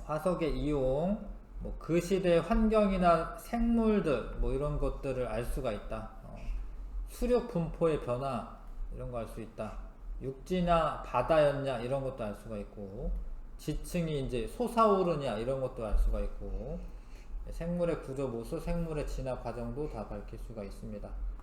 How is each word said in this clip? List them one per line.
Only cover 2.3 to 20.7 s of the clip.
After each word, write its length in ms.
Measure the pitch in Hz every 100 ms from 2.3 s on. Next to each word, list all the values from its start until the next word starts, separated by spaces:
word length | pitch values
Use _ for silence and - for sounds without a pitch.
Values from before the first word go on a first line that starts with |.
| 170
환경이나 920 | 170 220 214 214 202 190 175 165 165 -
생물들 960 | - 233 233 233 220 202 160 120 - -
뭐 160 | 120
이런 240 | 135 147 147
것들을 500 | 139 131 139 127 117
알 160 | 110
수가 280 | 120 - 127
있다. 400 | 101 - 110 - -
어, 140 | - - - - - - - - -
수력 380 | - 240 240 240
분포의 540 | 170 160 - 165 147
변화 540 | 123 120 135 117 90 - - - -
이런 180 | 123 127
거 60 | 120
알 100 | 110
수 140 | 117
있다. 340 | 104 - 104 - - - - -
육지나 800 | 175 - - 185 175 165 151 -
바다였냐 800 | - 123 123 156 147 139 135 120
이런 240 | 120 135
것도 200 | 131 -
알 120 | 107 101
수가 220 | 113 104
있고, 540 | 98 107 98 107 165 - - - - -
지층이 720 | - 147 - 180 160 147 123
이제 180 | 120 110
솟아오르냐 880 | - 240 226 220 190 175 151 135 107
이런 220 | 120 135
것도 240 | 127 120
알 140 | 110 98
수가 220 | - 107
있고, 600 | 104 - 101 95 123 175 180 - - - - - -
생물의 540 | - 170 175 170 156
구조 240 | - 135 131
모습, 340 | 117 117 165
생물의 460 | 175 170 165 151 -
진화 320 | - 131 123
과정도 500 | 120 117 117 123 151
다 180 | 117 104
밝힐 300 | 104 - 113
수가 260 | - 110
있습니다. 460 | 98